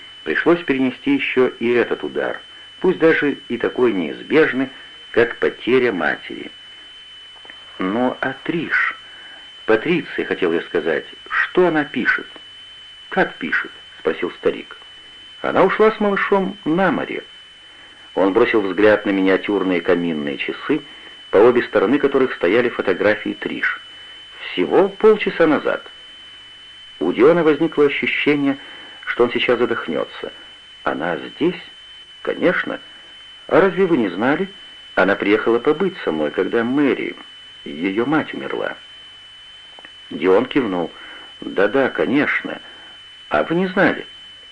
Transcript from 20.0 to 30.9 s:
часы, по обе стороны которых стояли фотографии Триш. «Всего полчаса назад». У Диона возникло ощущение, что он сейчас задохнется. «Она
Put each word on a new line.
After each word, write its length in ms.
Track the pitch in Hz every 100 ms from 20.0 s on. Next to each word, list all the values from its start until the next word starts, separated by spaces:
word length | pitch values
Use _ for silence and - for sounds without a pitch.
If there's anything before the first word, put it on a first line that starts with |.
| 85 76 71 67
часы, 440 | - - - 147 - - - - -
по 80 | 95
обе 240 | 120 120
стороны 340 | 113 107 95 143
которых 340 | 139 139 131
стояли 340 | - 85 113 120
фотографии 640 | - - 85 98 107 104
Триш. 460 | 101 - - - - - - - - - -
«Всего 480 | - - 82 120 196
полчаса 580 | 196 220 214 196 - 165
назад». 380 | 127 62 - - - - - - - - - - - - -
У 120 | 80
Диона 300 | 87 131 175
возникло 440 | 160 143 160 - 147
ощущение, 720 | 139 123 - - 147 139 139 - - - -
что 200 | - -
он 80 | 120
сейчас 260 | 120 - 117
задохнется. 760 | 120 117 - 71 - - - - - - - -
«Она 320 | -